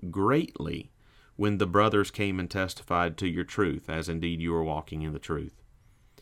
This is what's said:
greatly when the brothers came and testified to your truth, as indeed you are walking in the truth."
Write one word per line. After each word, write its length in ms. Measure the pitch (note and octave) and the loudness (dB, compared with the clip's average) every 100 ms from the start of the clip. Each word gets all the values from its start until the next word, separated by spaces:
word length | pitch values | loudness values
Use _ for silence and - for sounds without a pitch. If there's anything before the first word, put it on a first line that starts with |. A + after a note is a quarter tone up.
| F2+ | -6
greatly 800 | F#2+ G2+ D3 - - - - - _ _ - - - | 0 4 4 2 -4 -6 -6 -8 _ _ -20 -14 0
when 220 | G#2 G2+ | 2 4
the 80 | F#2+ | 4
brothers 440 | F#2+ A2 G#2+ G2 | 6 6 6 2
came 260 | - G2+ F#2+ | 0 -2 -2
and 120 | F2+ | -2
testified 640 | G2 F#2 - - F2 F2 D#2+ | -2 -2 -4 -2 0 0 0
to 100 | F#2+ | -2
your 160 | E2+ | -2
truth, 440 | F2 - F#2+ C#2 - | -2 0 0 -2 -4
as 200 | D#2+ E2 | -6 -4
indeed 320 | E2 E2+ E2 | -4 -2 -2
you 140 | E2 | 0
are 100 | E2 | 0
walking 380 | D#2+ D2+ - D#2 | 0 -4 -6 -6
in 100 | D#2 | -6
the 60 | D2+ | -6
truth." 420 | - D2+ D2+ - - - _ _ _ - | -6 -6 -6 -12 -20 -20 _ _ _ -20